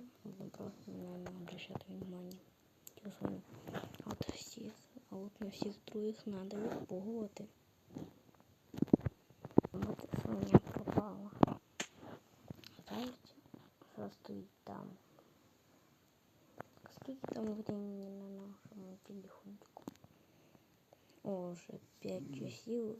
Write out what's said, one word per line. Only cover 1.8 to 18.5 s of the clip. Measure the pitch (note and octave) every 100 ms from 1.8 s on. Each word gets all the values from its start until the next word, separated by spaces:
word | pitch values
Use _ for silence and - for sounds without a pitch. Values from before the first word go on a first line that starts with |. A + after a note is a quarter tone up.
| F#3+
внимання. | F#3+ F#3 F3+ F3+ F#3 - - - - - -
Чого | G3+
ж | -
вони? | G3+ F#3+ - - - - - - -
А |
от | - -
всіх, | - - A#3 G#3+ - - - -
а | F#3+
от | G3+ -
на | G3+
всіх | - G#3 - -
других | G#3+ G#3+ A3 G#3+
надо | G3 F#3+ G#3
відпугувати. | A3+ - - F#3 G#3 A3+ G#3 - G#3 - - - - - - - - - - - - - - - - - - - - - -
От | F#3+ G#3 - -
і | -
Соня | A3+ G#3 G3 -
пропала. | - - G3+ - G#3 F#3+ G3+ - - - - - - - - - - - - - - - -
Знаєте, | G#3+ B3 B3 - - - - - - -
що | G#3+ G3+
стоїть | - - G3+ F#3+ -
там? | G3+ - - F#3 - - - - - - - - - - - - - - - - - - - -
Скільки | - C4 -
там | - A3
времени | G#3 G#3+ G#3 G3+ G3 G3
на | G3 G3
нашому | G3 G3